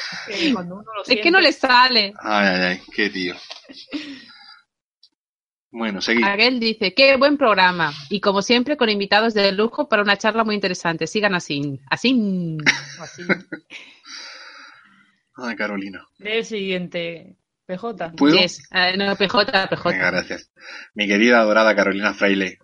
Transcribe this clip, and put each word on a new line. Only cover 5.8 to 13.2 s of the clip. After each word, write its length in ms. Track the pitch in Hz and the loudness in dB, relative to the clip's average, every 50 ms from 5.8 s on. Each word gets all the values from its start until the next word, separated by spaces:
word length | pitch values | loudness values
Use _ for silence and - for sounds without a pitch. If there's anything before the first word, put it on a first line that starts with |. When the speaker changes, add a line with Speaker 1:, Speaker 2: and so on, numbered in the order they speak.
| 113 110 101 92 | -6 -4 -4 -4
Speaker 3:
seguí. 200 | - - 117 120 - | -2 0 2 2 2
Speaker 2:
Aguel 360 | 196 202 202 226 247 262 247 | 2 2 2 2 2 2 0
dice, 340 | 226 226 220 - 208 185 180 | -2 -2 -2 0 -4 -2 4
"Qué 220 | - 269 269 269 | 4 6 6 6
buen 200 | 262 269 294 294 | 6 4 2 4
programa. 560 | 285 277 233 208 190 185 180 180 175 165 151 147 156 - - | 4 2 2 4 4 4 2 4 2 -2 -2 -4 -8 -8 -6
Y 100 | 196 202 | -6 -2
como 220 | - 208 190 202 196 | 0 0 0 0 0
siempre, 340 | - 240 240 247 262 302 | 2 0 0 2 -2 0
con 120 | 294 247 220 | 0 0 0
invitados 440 | 208 202 202 196 202 208 220 233 214 | 0 -2 -2 2 2 2 2 2 0
de 180 | 208 202 196 196 | 2 2 2 2
lujo 360 | 190 214 226 - - 294 285 | 2 -2 -2 0 -4 -2 0
para 140 | 233 208 202 | 0 0 2
una 140 | 208 202 | 0 0
charla 260 | 196 - 220 208 226 226 | 0 0 -2 0 0 0
muy 100 | 220 208 | 0 -2
interesante. 520 | 202 196 190 180 - - 175 165 160 165 | -2 -2 -4 -4 -4 -4 -4 -4 -2 -6
Sigan 260 | 160 - 220 202 202 190 | -4 -2 -2 0 0 0
así. 460 | 175 - - 156 143 143 147 139 131 _ - | -2 -4 -4 -6 -4 -4 -6 -8 -10 _ -6
Así." 680 | 160 - - 240 269 247 214 202 190 180 175 165 160 156 151 147 - 139 143 143 143 165 | -6 -2 0 0 0 2 0 0 -2 -4 -4 -6 -6 -2 -2 -2 -2 -2 -6 -14 -16 -18
Speaker 1:
Así. 240 | 165 - - - | -18 -18 -18 -16